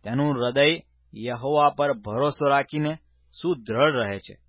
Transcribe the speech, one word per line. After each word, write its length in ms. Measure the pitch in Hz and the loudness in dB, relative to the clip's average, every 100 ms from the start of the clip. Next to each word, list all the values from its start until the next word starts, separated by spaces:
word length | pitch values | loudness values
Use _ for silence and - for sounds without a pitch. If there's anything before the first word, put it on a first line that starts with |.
તેનું 300 | 104 123 147 | -4 -2 0
હૃદય 480 | 135 123 131 147 165 - _ _ | 0 -2 2 2 2 -8 _ _
યહોવા 560 | - 117 123 135 147 147 | -10 -8 -6 -2 2 2
પર 220 | 143 143 | 2 -2
ભરોસો 560 | 120 104 110 147 - 143 | -2 -4 -2 -2 0 2
રાખીને 500 | 139 139 151 151 160 _ _ _ - | 2 0 -4 -4 -6 _ _ _ -8
સુદ્રઢ 520 | 170 156 110 113 147 | -4 -4 -4 2 2
રહે 240 | 135 107 98 | 2 -2 -6
છે. 200 | - - | -10 -20